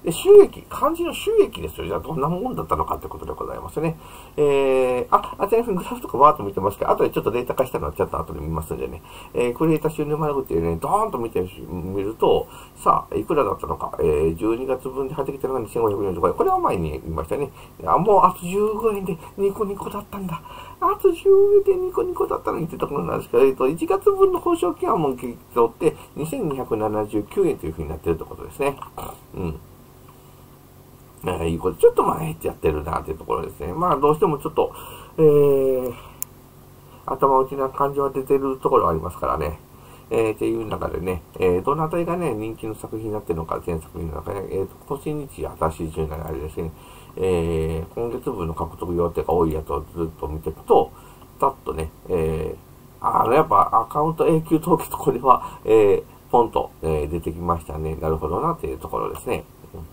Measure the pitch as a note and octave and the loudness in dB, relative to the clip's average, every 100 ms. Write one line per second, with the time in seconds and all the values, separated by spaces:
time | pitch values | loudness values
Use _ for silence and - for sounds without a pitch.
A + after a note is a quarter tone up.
0 | - - F#4 G4+ G4 - - - C#4 E4 | -4 0 12 12 12 2 -12 -2 0 0
1 | E4+ - G4 A4 - - - - D#2+ F2 | -4 -4 2 4 4 0 -8 -6 -4 -4
2 | - - D3 F3 A#3+ E3 - E2 - - | -4 -2 0 0 -4 -6 -2 -2 -2 -4
3 | - - - - - A#1 - - D#3+ D#3+ | -8 -12 -10 -10 -10 -10 -8 -4 -4 -4
4 | - - - - D3 C#3 C3+ C3 B2+ B2 | -14 -20 -12 0 2 4 4 4 2 0
5 | A#2 - - - G3 A3+ A#3+ F3+ - A#3+ | 2 2 2 -4 0 2 2 -4 -4 -8
6 | - A#2 D3 - G2+ - G2+ - - - | -6 6 6 6 -4 -2 -2 -2 -2 2
7 | C#3+ - - A#2 - - C3 - D2 - | 2 2 0 -2 -2 -2 -2 -2 -6 -4
8 | F2 C#2+ D#2+ D#2 D2+ D#2+ D#2+ B1+ B1+ E2 | -4 -4 -6 -8 -6 -6 -6 -8 -8 -10
9 | - - - - A#2+ A#2+ D#3+ D#3 D#3 D#3 | -18 -20 -8 -2 -2 2 2 2 0 -2
10 | D3 D3+ D#3 C#3 C3 - E2 E2 C#3+ G3 | -4 -2 0 -2 -2 -2 0 -2 0 0
11 | G#3+ B2+ A#2 - F2+ - - F2 F2 G2 | 0 -4 -4 -4 -4 -8 -10 -8 -6 -6
12 | G2 - F3 F#2+ - - - - - - | -6 0 2 4 0 -14 -20 -2 0 0
13 | - F2+ - D#3 G#2 F#2+ - D2+ - - | 0 -6 -2 0 0 -2 -6 -6 -6 -2
14 | D#2+ D2 D#2+ E2 G#2+ A#2 C3 B2+ C3+ B2+ | 0 2 0 0 -2 -2 -2 -4 -4 -6
15 | C3+ D3 C3+ C#3 C3 C3 G#2+ A#2+ A2+ G2 | -6 -4 -6 -4 -4 -4 -4 0 0 0
16 | G2+ E2+ F2 - G4 F#4 E4 G#2+ D#2+ D2 | -2 0 0 2 2 2 0 0 -2 -6
17 | - - - C3+ C#3+ - - - - B2+ | -6 -6 -4 -4 -6 -10 -20 -10 0 2
18 | G3+ G3 - - F3 G3 G#3 G#3+ A3+ G3+ | 6 6 6 2 -4 0 0 0 -2 -2
19 | F#3 E3 - - G3 G3 G3 G3+ A3 G#3 | -6 -8 -10 -2 -2 0 -6 -6 -8 -10
20 | - G3+ F#3 D#3+ - - - - F4 G4+ | -10 -10 -8 -8 -10 -18 -18 -2 0 4
21 | F#4+ E4+ G4 G4 G4+ G4+ G4 F#4 F#4 - | 2 4 6 8 8 6 6 2 0 -2
22 | F#4 F4 - - - - D#3+ - - C#3+ | -2 -2 -2 -2 -2 -4 -4 -4 -4 -2
23 | F3 G#2+ - A#2+ C3+ C3 C3 E3 D#4+ F#4+ | -2 -4 0 6 6 4 0 0 -2 2
24 | G#4 G4 F#4+ F4+ F4 E4+ F4 D#4+ F4+ G3 | 2 6 4 4 0 2 0 0 0 2
25 | C#3+ B2 B2 A#2 - A#2+ A#2 - F3 - | 0 -2 -8 -10 -4 2 2 2 -2 -2
26 | - - D#3 C#4 F3+ C3+ A#2+ A2 G#2+ G#2 | -14 -8 -6 -2 -2 -2 -2 -2 0 -2
27 | G#2+ G#2+ G#2 - F3 - D#2 D#2+ D2 D2 | -2 -4 -2 0 2 0 -6 -6 -8 -6
28 | E2+ E2 - - - - C#3 C#3 - - | -2 -2 -4 -12 -14 -4 -4 -4 -14 -12
29 | - - - - F2 D#2 - - - - | -14 -14 -16 -8 -6 -8 -14 -20 -20 -20
30 | - - - - - - - - - - | -20 -20 -20 -20 -20 -20 -20 -20 -20 -20
31 | - - - F2 E2 E2 - - A#4+ A#4 | -20 -10 -6 -2 -2 0 -2 6 6 6
32 | - D#3+ D#3+ D#3 - - E2 D2+ D#2 - | 0 0 -4 -4 -6 0 0 0 -4 -6
33 | - - - A#1 - - D2 D3 F3+ C#3+ | -6 -10 -4 -4 -4 -8 -8 -2 0 2
34 | D3 D3+ F#3+ C#3 D#3 - - - - - | 2 4 2 0 -2 0 -2 -4 -18 -18
35 | - - D#3 D3 C#3+ C#3 C3+ C3 B2+ B2 | -12 4 6 8 6 4 4 0 -4 -8
36 | - - - - - - - - - - | -18 -14 -14 -14 -20 -20 -20 -20 -20 -14
37 | - C3 C#3 C3+ C3 C#3 C3+ - C#3 C#3+ | -10 0 4 4 2 -2 -4 0 -2 0
38 | C#3 C3+ C3 C#3 C3+ C3 - B2+ F2+ D#2+ | -2 -4 0 0 0 -2 2 4 4 0
39 | F2 - B1+ C#2 D2+ D#2+ - - - - | -4 -6 -4 -2 -4 -8 -18 -20 -20 -20
40 | - A#2 A2 G#2+ A2+ A2+ G#2+ - - - | -4 0 0 0 -2 -2 -4 -6 -6 -4
41 | F2+ F2+ - - F#2 F2+ F#2 D3+ D#3 F3 | -4 -6 -8 0 2 2 0 0 0 -2
42 | E3 - E3 G#2+ A2 A2+ A2+ G#2 - A2 | -2 -2 -2 -4 -6 -8 -10 -10 -10 -8
43 | A2 G#2 - E2 D#2+ - - E2 - E2+ | -6 -6 -4 -6 -4 -6 -4 -6 -8 -10
44 | E2 D2+ - F#2+ - F#2+ F#2+ - - C#3 | -8 -8 -8 -8 -6 -6 -6 -10 -10 -8
45 | D#3 D3+ C3+ - C#2+ - D#2+ - D#2+ E2 | -6 -8 -10 -10 -12 -4 -4 -4 -8 -4
46 | D#2 D2+ D#2+ C#2+ D#2 - E2 - - - | -6 -6 -8 -8 -8 -8 -8 -10 -20 -20
47 | - - F#2+ F2 E2 D#2+ D#2+ E2 E2+ - | -16 -4 0 2 0 0 -2 -4 -6 -6
48 | A#2 B2+ C#3+ A2 E2 E2 E2 - F2 E2+ | -4 -4 -6 -4 -6 -4 -8 -6 -4 0
49 | E2+ D#2+ D2+ E2+ E2 D#2 D#2 C#2+ D#2 E2+ | 0 0 0 2 2 0 -4 -6 -6 -6
50 | D#2+ D#2+ D2 D#2 E2+ - - G3+ - - | -6 -6 -8 -6 -8 -10 4 4 4 -6
51 | - - - - C#3 - - D#2 D#2+ - | -20 -20 -20 -2 -2 -2 -8 -6 -8 -10
52 | - F2+ D#2+ D#2+ E2 - - - - - | -4 -2 0 -2 -6 -10 -18 -20 -20 -6
53 | - - A#2 C#3 D#3 G2+ - G#2+ - D3 | 0 2 4 4 4 4 4 2 0 -2
54 | D#3+ D#3+ D3 D#3+ D#3+ D#3 F3 E3+ - - | -2 2 2 2 2 0 2 0 0 -2
55 | - A#2+ C3 - - - - A2 G2+ F#2 | -2 0 4 4 2 -8 4 6 6 4
56 | - - - A#2+ A#2 - - - D#2+ D#2 | 0 -20 0 2 4 0 -4 -6 -2 -2
57 | D2 E2 F2 E2+ E2+ E2 - D2+ D#2 D#2 | -2 -4 -6 -6 -4 -4 -4 -8 -6 -4
58 | D#2+ D#2+ D#2 F#2 D#3 D#3+ D2+ - - A1+ | -2 -2 -2 -2 -2 -4 -8 -8 -8 -6
59 | G#1+ G2 - G2+ - - - F2 D#2+ | -6 -8 -6 -6 -8 -20 -20 -18 -18